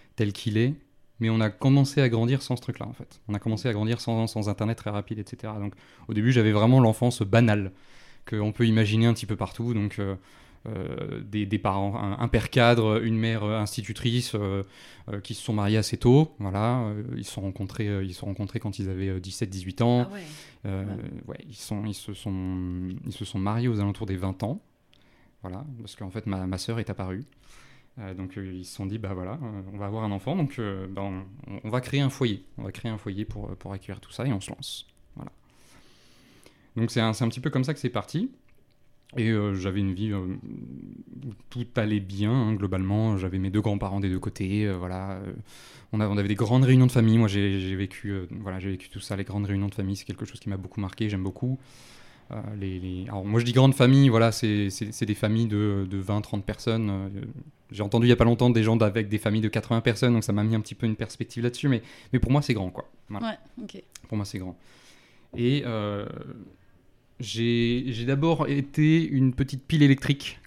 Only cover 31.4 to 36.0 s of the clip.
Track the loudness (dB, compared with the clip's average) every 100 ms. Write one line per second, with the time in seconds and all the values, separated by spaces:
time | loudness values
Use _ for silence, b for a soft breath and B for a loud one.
31.4 | -14 -12 -4 -4 -2 0 0 0 -2 -2
32.4 | -8 -12 -10 -8 -8 -6 -8 -8 -8 -8
33.4 | -10 -10 -10 -12 -10 -14 -14 -6 -2 -2
34.4 | -4 -12 -12 -12 -14 _ _ -16 -16 -18
35.4 | b b b b b b